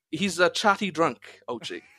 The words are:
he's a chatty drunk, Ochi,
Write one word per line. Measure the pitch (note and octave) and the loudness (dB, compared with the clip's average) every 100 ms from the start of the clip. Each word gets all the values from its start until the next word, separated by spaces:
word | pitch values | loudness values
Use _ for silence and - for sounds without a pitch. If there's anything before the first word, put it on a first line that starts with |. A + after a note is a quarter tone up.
| _ | _
he's | D#3+ G3 E3 | -4 -2 2
a | F3 | 2
chatty | - G#3+ G3 G3 | 4 2 2 0
drunk, | D3+ D#3+ A#2 - - - | 0 0 -2 -14 -18 -10
Ochi, | A#2+ - F2 - | -10 -8 -12 -14